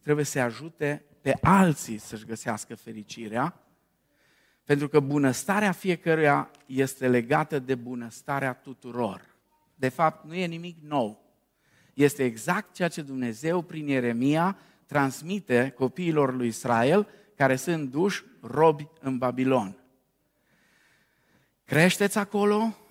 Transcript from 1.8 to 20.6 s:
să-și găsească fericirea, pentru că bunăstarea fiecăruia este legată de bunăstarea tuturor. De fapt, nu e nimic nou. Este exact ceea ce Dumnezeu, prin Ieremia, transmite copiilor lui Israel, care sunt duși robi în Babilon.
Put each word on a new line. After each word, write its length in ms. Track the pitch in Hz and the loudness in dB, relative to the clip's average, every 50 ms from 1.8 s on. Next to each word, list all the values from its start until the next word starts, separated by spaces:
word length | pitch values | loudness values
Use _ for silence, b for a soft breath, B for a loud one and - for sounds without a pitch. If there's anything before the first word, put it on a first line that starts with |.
| - - 110 104 | -4 -10 -10 -12
să-și 260 | - - 117 107 110 | -12 -12 -14 -14 -12
găsească 500 | 113 113 - - 123 117 110 - - 117 | -12 -12 -8 -6 -6 -6 -6 -8 -12 -16
fericirea, 880 | - _ 117 113 107 104 - - 117 117 104 107 117 135 175 - _ _ _ _ _ _ _ _ _ _ _ _ _ _ _ _ _ _ _ _ _ _ | -16 _ -16 -16 -16 -16 -16 -14 -14 -12 -6 -4 -4 -4 -4 -6 _ _ _ _ _ _ _ _ _ _ _ _ _ _ _ _ _ _ _ _ _ _
pentru 240 | - 147 143 147 139 | -2 0 0 0 2
că 120 | - 151 | 2 2
bunăstarea 720 | 139 135 147 147 139 131 120 - - - 190 208 214 196 | 2 2 2 2 2 2 2 0 -2 -2 0 2 2 0
fiecăruia 760 | 175 - - 190 175 156 - 170 160 160 156 143 143 143 139 - - - _ | 0 -2 -2 -4 -4 -2 0 0 2 4 4 4 4 2 0 -4 -10 -20 _
este 420 | - 131 131 135 131 - - 131 127 | -6 -2 0 0 0 -2 -2 2 2
legată 500 | 123 123 117 120 147 156 156 - 160 139 | 2 2 2 2 0 0 0 0 -4 -4
de 160 | 127 127 131 | -4 -4 -4
bunăstarea 800 | 120 120 123 127 120 117 117 - - - - 143 139 139 131 | -4 -6 -8 -10 -10 -10 -12 -14 -14 -8 -6 -4 -4 -4 -4
tuturor. 840 | 123 - _ 143 123 - - 123 117 123 117 104 92 - - _ _ _ _ _ _ _ _ _ _ | -6 -8 _ -18 -20 -16 -16 -10 -4 -4 -4 -4 -4 -8 -14 _ _ _ _ _ _ _ _ _ _
De 140 | _ 131 131 | _ -4 -4
fapt, 360 | - - 165 156 156 - - | 0 0 0 0 0 -4 -10
nu 100 | 151 165 | -10 -6
e 120 | 185 185 | -6 -6
nimic 300 | 170 165 165 170 180 170 165 | -6 -6 -8 -12 -14 -16 -18
nou. 420 | 147 151 151 139 117 104 107 - _ _ _ _ _ _ _ _ _ _ _ _ _ _ _ | -10 -4 -2 0 0 -2 -4 -10 _ _ _ _ _ _ _ _ _ _ _ _ _ _ _
Este 300 | 131 143 139 - - 131 | 2 2 4 4 0 -2
exact 500 | 123 113 110 110 160 180 214 208 _ - | -2 -2 -4 -4 -4 -2 -2 -4 _ -6
ceea 140 | - 180 170 | -4 -4 -4
ce 140 | - 175 | -4 -6
Dumnezeu, 600 | 151 139 135 131 127 120 110 107 151 160 175 180 | -10 -10 -8 -6 -6 -6 -6 -4 -4 -2 -2 -2
prin 260 | 160 170 160 160 151 143 | -4 -6 -10 -8 -4 -2
Ieremia, 720 | 139 131 123 120 117 117 127 139 151 160 170 190 196 b b b b b b | 0 0 0 0 0 2 2 2 2 2 2 0 -2 b b b b b b
transmite 880 | _ - 147 139 135 127 - 156 165 202 202 - - 123 120 127 135 - | _ 0 0 0 0 -2 -6 -8 -8 -8 -6 -2 0 2 2 2 0 -2
copiilor 580 | - 131 127 - 185 180 165 156 151 139 131 127 | -2 -4 -2 -2 -2 -2 0 2 2 2 2 0
lui 120 | 127 123 | -2 -2
Israel, 640 | 117 110 - - 123 120 113 120 135 170 208 208 b b b b b b | -4 -4 -4 -2 0 2 2 4 4 4 2 2 b b b b b b
care 200 | - 139 131 131 | 0 2 2 2
sunt 340 | 131 - 175 170 160 147 131 | 0 -2 -2 -4 -4 -4 -4
duși 340 | 123 147 185 202 - - - - - _ | -2 0 0 0 -2 -4 -8 -14 -20 _
robi 480 | - 113 117 143 160 165 151 147 147 - _ _ | -16 -6 0 4 4 4 4 2 -4 -14 _ _
în 180 | - 135 131 120 | -6 -6 -4 -2
Babilon. 600 | 127 123 123 127 131 131 131 123 104 95 95 - _ _ _ _ _ _ _ _ _ _ _ _ _ _ _ _ | -2 -2 0 0 2 4 4 4 2 0 -6 -14 _ _ _ _ _ _ _ _ _ _ _ _ _ _ _ _